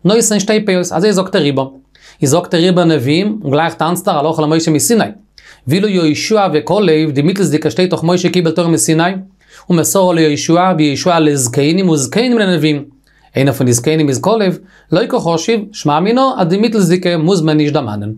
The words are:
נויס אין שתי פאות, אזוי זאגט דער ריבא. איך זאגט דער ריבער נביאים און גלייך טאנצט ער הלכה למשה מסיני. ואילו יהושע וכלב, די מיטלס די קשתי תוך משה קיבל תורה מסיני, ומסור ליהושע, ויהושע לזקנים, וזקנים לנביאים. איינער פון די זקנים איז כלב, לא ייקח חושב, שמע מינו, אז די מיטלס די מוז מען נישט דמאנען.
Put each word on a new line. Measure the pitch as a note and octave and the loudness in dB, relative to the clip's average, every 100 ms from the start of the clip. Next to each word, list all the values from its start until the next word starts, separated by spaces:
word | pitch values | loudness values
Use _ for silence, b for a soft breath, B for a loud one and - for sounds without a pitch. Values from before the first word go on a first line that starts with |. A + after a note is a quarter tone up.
| E3+ | 2
נויס | A3+ A3 | 2 2
אין | G#3 | -2
שתי | G3+ G#3+ G#3+ | 0 -2 0
פאות, | F#3 F3 | -2 -2
אזוי | D#3+ G#3+ | 0 0
זאגט | F#3+ F#3+ | 0 0
דער | G3 | 0
ריבא. | C#3+ C3+ C3+ - _ B B B | 0 -2 -4 -10 _ B B B
איך | C#3 | 0
זאגט | D#3+ D#3+ | 0 0
דער | E3+ | 0
ריבער | F3+ F3+ E3+ | 2 2 2
נביאים | D3+ B2 D#3+ G#3 G#3+ | 0 0 0 -2 -4
און | D3 | -2
גלייך | D3+ E3 | 0 -2
טאנצט | - D#3+ F3+ G3 | -2 -4 -2 -2
ער | D#3+ D3 | -2 -2
הלכה | D#3+ | -2
למשה | D3+ D#3+ D#3+ | 0 0 0
מסיני. | D3+ - A3+ G#2+ - _ _ B B B2 | 0 2 0 0 -6 _ _ B B -2
ואילו | F3 G#3 | 0 0
יהושע | F#3 D#3+ C3+ - G#3+ F#3+ | 0 0 -2 0 0 2
וכלב, | D3 - G3 G3 D#3 D#3 | 0 0 0 2 2 0
די | C3+ | 0
מיטלס | D3 G3 E3+ | 0 0 0
די | D3+ | 0
קשתי | D#3 - F#3 | -2 -2 -2
תוך | E3+ | 0
משה | E3 F3+ F3 | 0 0 0
קיבל | F3+ E3 | 0 0
תורה | E3 E3 | 0 0
מסיני, | D#3+ E3 D#3+ E3+ F#3+ - _ B B - | 0 0 0 0 -4 -12 _ B B -2
ומסור | F3 D3+ G3 F#3 | 0 2 2 2
ליהושע, | E3 D#3 D3 - E3 F#3 E3 | 2 0 0 0 2 2 2
ויהושע | D3 C3 F3+ E3 | 0 0 0 2
לזקנים, | D3+ C#3+ A#2+ A#2+ C#3+ E3+ F#3 | 2 0 -2 0 0 2 2
וזקנים | D#3 B2+ G3 B3+ A#3 | 0 0 -2 0 0
לנביאים. | G3 E3+ D#3 C#3+ - _ b b b - | 0 0 0 -2 -6 _ b b b 0
איינער | C#3 | 0
פון | B2 B2+ | 2 0
די | |
זקנים | A#2+ B2 D#3+ D3 | 0 0 0 0
איז | B2+ | 0
כלב, | D3 A3+ F#3+ F#3 B B B | 0 0 0 -4 B B B
לא | E3 | -2
ייקח | A#3+ A#3+ | 0 -2
חושב, | D#3+ E3 E3 A3+ - | -2 -2 -2 -2 -4
שמע | - D3+ D3 | -6 -2 0
מינו, | F#3+ A#3+ C4 - | 2 2 0 0
אז | F3+ | 0
די | G3 | 0
מיטלס | A3+ A3 F3 | 0 2 2
די | F3+ F3+ E3+ | 2 0 0
מוז | D#3 G3 | 0 0
מען | D#3 D3+ | 2 2
נישט | D3 | 2
דמאנען. | D3 A#2 G#2 G#2 | 0 -4 -6 -8